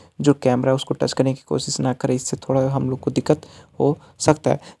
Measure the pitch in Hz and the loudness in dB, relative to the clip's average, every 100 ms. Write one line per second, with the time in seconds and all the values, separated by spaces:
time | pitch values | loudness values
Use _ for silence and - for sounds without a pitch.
0 | - - 147 139 131 123 131 131 - 139 | -18 0 2 2 2 2 2 0 -2 -4
1 | 135 - 135 139 - 147 - - 135 127 | -2 0 0 -2 -4 -4 -4 -4 -2 -2
2 | 135 127 - 143 - 135 131 135 131 127 | -2 -2 -4 -6 -2 0 0 -2 -2 -4
3 | - 135 - 151 - - - - 135 156 | -2 0 2 0 -2 -20 -16 -2 0 0
4 | - - - 151 131 143 - - | -8 -2 2 2 0 -2 -4 -2